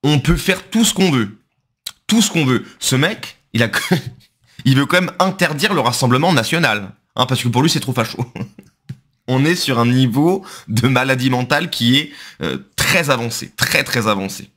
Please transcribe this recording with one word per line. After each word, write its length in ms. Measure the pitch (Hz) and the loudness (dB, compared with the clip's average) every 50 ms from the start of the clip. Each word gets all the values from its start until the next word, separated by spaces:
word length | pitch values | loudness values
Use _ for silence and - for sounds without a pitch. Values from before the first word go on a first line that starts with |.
on 160 | - 147 151 143 | 0 2 0 2
peut 160 | 117 151 175 | 2 0 0
faire 340 | 170 - - 190 - - - | 0 2 -2 -2 -2 -4 -4
tout 120 | - 220 233 | 0 2 2
ce 100 | - - | 2 2
qu'on 160 | - 190 185 | 2 2 2
veut. 260 | 143 127 110 98 104 _ _ _ _ _ _ _ _ _ _ - - _ _ | 2 0 -2 -2 -6 _ _ _ _ _ _ _ _ _ _ -18 -18 _ _
Tout 160 | - 202 240 | 0 2 2
ce 80 | 208 - | 2 2
qu'on 160 | - 170 151 | 0 0 0
veut. 180 | 131 127 113 - - - _ | 2 0 0 -2 -6 -16 _
Ce 180 | - - 135 | -4 -2 0
mec, 400 | 127 147 175 226 - - - - _ _ _ | 0 0 0 -2 -6 -12 -18 -18 _ _ _
il 100 | - 113 | -2 -2
a, 60 | 120 117 117 - - - 185 147 - - - | 0 0 0 -4 -2 0 -2 -2 -2 -8 -16
<laughs> 480 | - _ _ _ _ _ _ _ - - | -16 _ _ _ _ _ _ _ -4 0
il 120 | 135 131 | 2 4
veut 100 | 135 143 | 4 2
quand 120 | 139 170 180 | 2 2 0
même 120 | 185 170 - - | 0 0 -2 0
interdire 560 | 185 190 185 190 180 156 156 139 165 214 202 | 0 0 0 0 -2 -2 0 -2 -2 0 0
le 60 | 160 | 0
Rassemblement 520 | 117 120 123 - 135 123 123 131 151 180 | 0 0 0 0 2 2 2 4 4 4
national, 600 | 175 131 110 - - 165 165 127 107 104 98 95 - _ _ _ _ | 2 2 2 0 -2 0 0 0 0 -2 -4 -10 -16 _ _ _ _
hein, 100 | - 123 | -2 0
parce 160 | 127 131 123 | 0 0 -2
que 60 | - 123 | -2 0
pour 120 | 113 123 | 2 2
lui, 60 | 139 165 | 2 2
c'est 120 | - 156 | 0 0
trop 120 | - - | -4 -4
facho. 320 | 123 - 113 - - - 120 - _ - - - _ - - _ _ _ | -2 -2 -2 -4 -4 -8 -10 -8 _ -12 -12 -12 _ -20 -20 _ _ _
<laughs> 500 | _ _ - _ _ _ _ _ _ - | _ _ -18 _ _ _ _ _ _ -2
On 160 | 127 131 139 | 0 2 2
est 120 | 156 180 | 2 0
sur 220 | 175 - - 131 117 | 0 -2 -2 0 2
un 80 | 117 | 2
niveau 560 | 120 123 131 131 123 107 135 147 170 185 196 - - - - - - | 2 4 4 2 2 2 2 2 2 2 0 -4 -12 -20 -20 -10 -2
de 200 | 110 113 123 135 | -2 0 2 4
maladie 400 | 131 123 127 135 131 127 123 131 | 2 2 2 2 0 2 2 0
mentale 400 | 127 123 123 120 147 147 170 175 | 0 0 0 0 -2 -2 -2 -4
qui 280 | - - 120 117 127 139 | -4 -2 2 2 2 2
est, 140 | 151 147 - - - - - _ | 0 -2 -12 -20 -20 -20 -12 _
euh, 140 | - 82 65 67 - _ _ | -6 -6 -6 -8 -10 _ _
très 340 | - - - - 180 165 139 | -4 -2 0 0 0 2 2
avancé, 420 | 135 120 117 117 113 - - - _ | 0 0 0 -6 -6 -8 -12 -12 _
très, 280 | - - - - - - | -6 -4 0 0 -2 -2
très 220 | - - 123 107 | 0 -2 -2 0
avancé. 420 | 110 104 98 98 95 - - - - _ | 0 0 -2 -4 -8 -8 -12 -16 -20 _